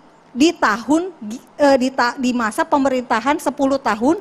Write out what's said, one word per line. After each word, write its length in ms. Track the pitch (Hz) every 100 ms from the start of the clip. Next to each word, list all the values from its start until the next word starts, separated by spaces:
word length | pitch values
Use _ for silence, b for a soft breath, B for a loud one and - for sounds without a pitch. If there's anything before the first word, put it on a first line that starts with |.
| - _ _
di 160 | 240 330
tahun, 640 | 339 247 233 220 320 370 - 208 247 - -
eh, 160 | 285 269
di 160 | 254
ta-, 240 | 262 240 240
di 160 | 247
masa 320 | 240 220 320 320
pemerintahan 720 | 294 269 254 247 233 254 320
sepuluh 400 | 285 262 269 269
tahun 400 | 233 208 254 381